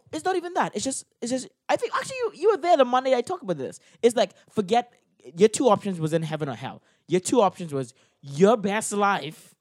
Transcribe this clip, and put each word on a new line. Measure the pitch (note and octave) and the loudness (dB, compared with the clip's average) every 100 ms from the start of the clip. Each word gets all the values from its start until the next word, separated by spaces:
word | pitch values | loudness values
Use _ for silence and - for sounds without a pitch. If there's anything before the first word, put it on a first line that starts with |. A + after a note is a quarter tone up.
| _ | _
it's | D4+ | -6
not | F#4 F#4 | -4 -4
even | E4+ | -4
that. | F4+ G3 | -4 -4
It's | - | -4
just, | C4 C4+ - _ | -6 -6 -10 _
it's | A#3 | -6
just, | B3+ - _ - | -6 -8 _ -4
I | D5 | -2
think, | A#4+ | -2
actually, | - C5 C5 | -6 -6 -6
you, | A#4 | -8
you | C4+ F#4 | 0 2
were | G4 | 2
there | E4+ E4 | 4 4
the | B3 | 4
Monday | B3+ C4 | 0 0
I | B3 | 0
talked | A#3+ F#4 | -2 -6
about | G3+ D#3+ | -6 -6
this. | A#2 - _ _ | -8 -12 _ _
It's | A#3 A#3+ | 2 2
like, | G3+ - _ | 0 -4 _
forget, | - F#3 A#3 A#3+ _ _ _ B2 E3 | -6 0 0 -2 _ _ _ -16 2
your | G#3+ | 4
two | - C4+ | 4 2
options | G3+ G3+ F3+ | 2 0 -4
was | D#3 | -2
in | E3 | -2
heaven | D#3+ D#3 D3 | -2 -6 -6
or | |
hell. | A2+ C3 G#3 _ _ - | -8 -10 -14 _ _ -4
Your | F3 | -2
two | - B3+ | 2 2
options | G3 - F3 | 2 0 -6
was | C#3+ B2 - _ _ | -6 -8 -12 _ _
your | C3+ C#3 G3 A#3 | -10 4 4 6
best | G3 G#3 G#3+ | 2 -4 -4
life | G#3 G3+ F#3+ D3 - - _ | 0 0 0 -4 -14 -20 _